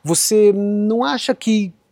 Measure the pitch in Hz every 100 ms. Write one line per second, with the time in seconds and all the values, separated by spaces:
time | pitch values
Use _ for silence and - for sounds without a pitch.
0 | 151 165 - 214 208 202 202 208 214 226
1 | 269 262 - - - 220 196 - _